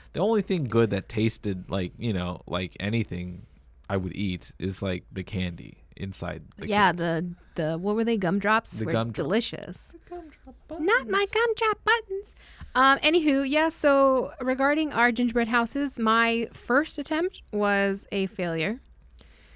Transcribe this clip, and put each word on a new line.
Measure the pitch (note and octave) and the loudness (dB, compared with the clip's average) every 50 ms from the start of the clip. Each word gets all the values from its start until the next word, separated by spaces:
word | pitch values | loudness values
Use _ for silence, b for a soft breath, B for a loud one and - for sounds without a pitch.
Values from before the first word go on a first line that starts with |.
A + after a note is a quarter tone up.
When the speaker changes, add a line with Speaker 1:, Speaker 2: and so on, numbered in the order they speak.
| b b b | b b b
Speaker 1:
The | C#3+ | -2
only | F3+ A3 A3+ G#3+ | 0 0 0 0
thing | F#3+ - F#3+ F3 C#3+ | 0 0 -2 -2 -2
good | A2+ G2 A#2 A#2 G#2 | 0 2 4 4 4
that | - G2 - - | 2 -2 -4 -4
tasted | - - A2+ A2+ - - - G#2 F#2+ F#2 F2+ - | -2 0 0 0 0 -2 -6 -6 -6 -6 -6 -6
like, | - G2 F2+ F2 - - | -4 -4 -4 -4 -6 -6
you | G#2+ A#2 G2+ | -4 -4 -2
know, | F#2 F2+ F2 F2+ - - - | -2 -2 -4 -6 -8 -8 -6
like | - F2+ F#2 E2+ - - | -6 -4 -4 -6 -8 -6
anything | F#2+ G#2 A2+ A#2 G#2 - - F2+ F2+ F2+ F2 F2 - - _ - - _ - _ - - | -4 -2 -2 -2 -2 -2 -4 -8 -8 -8 -10 -14 -16 -20 _ -20 -20 _ -20 _ -8 -4
I | G2+ F#2+ | -2 -2
would | F2+ F2+ - | -2 -4 -4
eat | - G#2 G2 F2+ E2+ - - - - | -4 -4 -2 -4 -4 -8 -12 -12 -6
is, | - G2 F#2 - G2+ | -6 -6 -4 -4 -4
like, | F#2+ F#2 F2+ - - | -4 -4 -4 -6 -10
the | - F#2+ F#2 | -10 -10 -8
candy | - - F#2 F#2 F2+ E2+ E2+ - - - - - - - - | -6 -4 -4 -4 -4 -6 -8 -14 -16 -18 -20 -20 -20 -14 -10
inside | F2+ G2 F#2+ - - E2+ D#2+ E2 D#2 - - - | -10 -8 -8 -6 -8 -8 -8 -10 -12 -16 -16 -12
the | - - | -6 -2
Speaker 2:
Yeah, | G2+ G#2 G3+ F3+ | 0 2 4 4
Speaker 1:
kit. | E3+ F3 | 2 2
Speaker 2:
the, | E3+ E3+ E3 D#3+ F3+ F3 F3 - - - - | -2 -2 -2 -2 -4 -6 -8 -12 -18 -14 -6
the, | - D#3+ D#3 E3 E3 | -4 -4 -2 -2 -2
what | F3+ G3+ G#3 | -2 -2 -2
were | A3+ A3+ | 0 0
they? | A#3 A#3 G#3 | 0 0 0
Gumdrops | F#3 E3 F#3+ G3+ F#3+ G3+ A3 A3+ A3 - | 0 0 0 0 0 2 0 0 0 -4
Speaker 1:
The | - A2 A2 | -6 -6 -4
Speaker 2:
were | - | -2
Speaker 1:
gumdrop- | - A2 A2+ A#2 A2 | 0 0 -2 -2 -4
Speaker 2:
delicious. | - D#3 C#3 F#3+ A#3 A3+ - - - - - F3+ - - - | -4 -2 0 0 0 0 -2 -6 -10 -12 -12 -14 -14 -16 -18
Speaker 1:
The | - E4 - - F4 | -20 -20 -18 -14 -14
gumdrop | F4 E4 D4+ - _ - C4 B3 - _ - | -14 -14 -16 -20 _ -20 -20 -20 -20 _ -12
Speaker 2:
Not | D#4 F4 D4+ F#4 A4 C5 C5+ A4+ | -8 -2 0 2 2 2 2 2
my | G4 - G4+ | 0 0 0
Speaker 1:
buttons. | G4 - | 0 0
Speaker 2:
gumdrop | G#4+ A#4 A#4 A4 - A4+ A4 G#4 - - | 2 2 2 2 2 0 0 0 0 2
buttons. | G#4+ A#4 A#4 A4 - F#4+ G4 G#4 - - B B B B B B B B | 2 2 2 0 -4 -8 -8 -8 -10 -18 B B B B B B B B
Um, | B3 C4 C4+ C4+ C4+ | 4 6 6 6 6
anywho, | - D4+ D#4+ F4 D#4 D4+ C4+ C4+ C#4 C4+ | 4 4 4 4 4 4 4 2 2 2
yeah, | C#4+ D4+ D#4+ E4 | 2 2 2 2
so | D#4+ - - D4 C#4 C#4 C4+ C4+ C4 B3+ - - - - | 0 2 4 4 6 6 6 6 4 4 0 -2 -6 -6
regarding | B3+ B3+ C4 B3+ C4+ C#4+ D4 D#4 D#4 D4 - | -2 -2 0 2 2 2 2 2 0 0 2
our | - A#3+ A#3+ | 2 2 4
gingerbread | A3+ A#3+ B3 A#3+ A3+ A#3+ A#3 A3 | 4 2 0 0 2 2 0 2
houses, | A#3 A#3+ A#3 A3+ - C#4 C#4+ C4+ - - | 2 0 0 0 0 -2 -2 -2 -2 0
my | A3+ A3 A3 A#3 A#3 A#3 A3+ A#3 A#3 - - | 0 2 4 4 4 2 2 0 -2 -4 -8
first | - - - A#3+ C4+ D#4 - - - | -10 -4 0 2 2 2 0 -4 -8
attempt | C#4 - D#4 D#4 F4 F#4+ - - - - | -6 -2 0 0 0 -2 -4 -6 -14 -6
was | - G#3 G#3 G3+ G3+ G3 G3 G3 G3 G3 - - | -2 0 2 2 2 2 2 2 0 -2 -6 -6
a | G3+ G3 F#3+ F#3 | -2 -2 -2 -2
failure. | - - F3+ E3+ E3 E3 D#3 F#3 A#3 C4 - - - _ - - - - b b b b b b b | -2 -4 -4 -2 -2 -2 -2 -2 -4 -6 -10 -18 -20 _ -20 -20 -20 -20 b b b b b b b